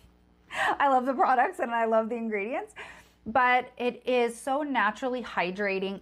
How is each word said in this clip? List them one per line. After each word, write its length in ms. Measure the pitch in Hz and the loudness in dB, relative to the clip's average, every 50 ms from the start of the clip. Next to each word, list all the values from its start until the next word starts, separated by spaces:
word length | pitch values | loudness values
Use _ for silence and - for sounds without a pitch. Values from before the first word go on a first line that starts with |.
| _ - _ | _ -20 _
<laughs> 640 | _ _ _ _ _ _ - - - - - - - | _ _ _ _ _ _ -10 -4 -2 0 0 2 2
I 100 | 277 277 | 2 4
love 160 | 262 254 247 | 4 2 2
the 80 | 277 240 | 0 0
products 460 | 294 381 - 262 247 269 370 349 - | 2 2 4 4 4 2 2 0 -4
and 120 | 285 233 | -4 -2
I 140 | 233 233 226 | 0 0 0
love 240 | 220 226 220 226 214 | 2 2 2 2 0
the 60 | 240 | -2
ingredients, 580 | 233 226 226 214 202 196 226 277 359 427 - - - - - - - - _ _ _ - | -4 -4 -4 -2 -2 -4 -4 -4 -6 -6 -8 -14 -18 -18 -18 -18 -20 -20 _ _ _ -6
but 460 | 220 226 262 247 247 247 254 254 254 - | 0 2 4 4 4 4 2 2 -2 -6
it 240 | - 240 247 240 - - | -4 -4 -4 -4 -4 -2
is 340 | 247 254 247 233 226 226 - | 0 2 2 2 0 -2 -4
so 240 | - 277 262 294 311 | -4 -2 -2 -2 -2
naturally 580 | 285 262 226 202 214 220 - 269 254 254 247 | 0 0 0 0 0 0 -2 -4 -4 -4 -4
hydrating 800 | 226 - - 202 175 180 185 202 208 196 190 190 190 190 202 - | -6 -6 -2 -2 -2 -2 -2 -2 -2 -2 -2 -2 -2 -4 -6 -6